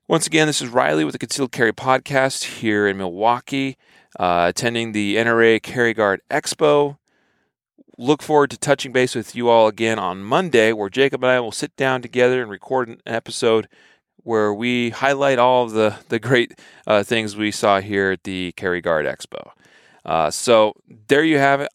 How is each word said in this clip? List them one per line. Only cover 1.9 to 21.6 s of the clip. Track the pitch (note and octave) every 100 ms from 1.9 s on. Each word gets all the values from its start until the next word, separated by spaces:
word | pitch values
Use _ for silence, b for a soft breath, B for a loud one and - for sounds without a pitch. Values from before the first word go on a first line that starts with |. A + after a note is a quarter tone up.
| C3 - C#3 C3 - - -
here | A2+ G#2 G#2
in | G2
Milwaukee, | F#2+ F2+ A2 A#2+ - C#3 C3+ B2+ b b b -
uh, | F2+ F2 F2
attending | - A#2+ A#2 A2+
the | G#2+ G2+ G2+
N | A#2
R | A#2
A | A2+ A2
Carry | - B2+ A#2
Guard | A2 G2+ F#2+ -
Expo. | D3 - - D3+ D3 C#3+ C#3+ _ _ _ _ _ _ _ _ _ -
Look | A#2+ D3+
forward | - D3+ C#3
to | -
touching | - C#3 C3+
base | B2 B2
with | A#2+ G#2 A#2
you | A#2+
all | A#2 A2
again | G#2 A2+ A2
on | F#2 F#2
Monday, | G2+ D3+ F#3 B2 A2
where | A2 G2+
Jacob | C3 C3+ C3
and | B2+
I | B2+
will | A2+
sit | - D3+ -
down | C3+ C3
together | A#2+ B2 B2 B2+
and | A2+
record | G2 - C3 A#2
an | A2+ -
episode | A#2 - - A#2+ A2+ - b b b b _
where | - A2 G#2+
we | G#2 A#2+ B2 A#2+
highlight | A2 C3+ C#3 C#3 B2+
all | B2 B2+
of | A#2
the, | A2 G#2+ G#2+ -
the | A#2
great, | A#2 B2+ A#2 - B B -
uh, | G#2+
things | G2+ A#2 G#2+ G#2
we | G#2
saw | - G#2+ G2
here | G2+ G2+ F#2+
at | F#2+
the | - F#2 F2+ -
Carry | F#2+ F2+
Guard | E2+ D#2+ C#2
Expo. | B1+ - G1+ - _ b b b b
Uh, | E2 D#2+ D#2
so | - - A2+ G#2+ - _ A#2 G#2+
there | C#3
you | D#3+ D3
have | C#3 C#3